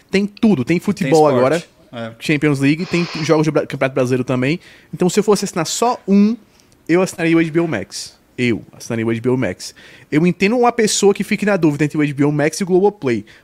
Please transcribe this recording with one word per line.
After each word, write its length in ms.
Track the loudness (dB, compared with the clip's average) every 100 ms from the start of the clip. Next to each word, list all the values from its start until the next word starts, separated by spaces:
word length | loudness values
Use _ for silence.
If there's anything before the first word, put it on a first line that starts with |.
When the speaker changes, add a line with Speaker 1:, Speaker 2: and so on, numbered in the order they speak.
| _
Speaker 1:
tem 200 | -2 -2
tudo, 360 | 0 2 2
tem 120 | 0 -2
Speaker 2:
E 20 |
tem 60 |
Speaker 1:
futebol 440 | -2 -4 2 4 4
Speaker 2:
esporte. 80 | 4
Speaker 1:
agora, 280 | 2 0 -6 _ _
Speaker 2:
É. 200 | -12 -12 -8
Speaker 1:
Champions 400 | -4 0 0 2
League, 260 | 0 0 -2
tem 180 | -4 -4 -4
jogos 220 | 0 2 2
do 40 |
Bra-, 160 | 0 -2
Campeonato 280 | -4 -2 0
Brasileiro 260 | 0 -2
também. 380 | -2 -2 -2 -4 -8 -20 _
Então, 160 | -2 0
se 80 | 0
eu 60 |
fosse 200 | 2 0
assinar 220 | 0 -6 -6
só 340 | -2 -2 -2 2
um, 300 | 4 4 0 _ _ _ _ -2
eu 140 | 0
assinaria 340 | 0 -2 0 2
o 40 |
H 100 | 2
B 80 | 0
O 80 | -2
Max. 500 | -4 -8 -14 -16 -18 _ -4
Eu 240 | -2 -2 -6
assinaria 320 | -18 -8 -4
o 60 | -4
H 100 | -2
B 80 | -2
O 80 | -2
Max. 380 | -2 -6 -14 -20 -20 -20 -4
Eu 120 | 0
entendo 320 | 0 0 0 2
uma 140 | 0
pessoa 420 | 2 0 2 2
que 120 | 2
fique 200 | -2 -2
na 120 | 0 0
dúvida 280 | 0 0
entre 140 | -2 0
o 20 |
H 140 | -2
B 100 | 0
O 60 | 0
Max 300 | 2 0 -2
e 20 |
o 40 | 0
Globoplay, 600 | 2 2 0 -4 -4 -6 -18